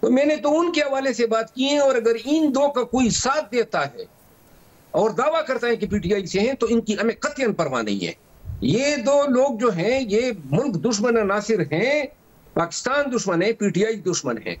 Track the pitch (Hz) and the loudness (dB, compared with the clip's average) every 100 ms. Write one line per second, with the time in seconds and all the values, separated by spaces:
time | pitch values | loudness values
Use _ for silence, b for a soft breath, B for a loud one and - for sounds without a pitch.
0 | 220 254 285 302 294 302 349 330 294 269 | 2 2 2 2 2 2 2 0 -2 -2
1 | 269 240 233 220 226 - 269 294 277 254 | -2 0 0 0 -2 -4 0 2 4 2
2 | 220 233 233 311 302 262 285 285 240 247 | 0 -2 0 2 2 2 2 0 -2 0
3 | 240 - 254 294 285 247 220 175 139 - | 2 2 0 -2 -2 -2 -2 -2 -4 -6
4 | - _ - _ _ - - - - - | -16 _ -20 _ _ -20 -20 -20 -6 0
5 | 214 - 302 330 311 254 240 226 208 208 | 0 2 0 0 -2 -2 -2 -2 -2 -2
6 | 170 208 180 190 220 269 226 233 226 208 | 0 -2 0 0 0 0 0 0 0 -2
7 | 220 - 294 - 262 196 156 127 107 101 | 0 -2 -4 -2 -2 0 -2 -2 -2 -2
8 | 87 - _ - - - - 202 277 294 | -4 -8 _ -20 -14 -6 0 0 0 0
9 | 220 285 285 247 277 226 240 175 190 262 | 2 2 4 4 2 2 0 2 0 0
10 | 247 208 254 208 139 147 285 180 175 214 | 2 0 0 -4 -2 0 0 0 0 0
11 | 240 233 202 202 208 220 151 156 226 294 | 2 2 2 0 0 0 0 0 0 0
12 | 269 - _ - - - 165 - - 277 | -2 -10 _ -20 -8 -4 -4 -2 -2 0
13 | 285 240 196 170 190 226 202 170 214 220 | 0 -2 0 0 0 0 0 0 0 0
14 | 170 165 135 117 - 85 | -2 -4 -4 -6 -6 -10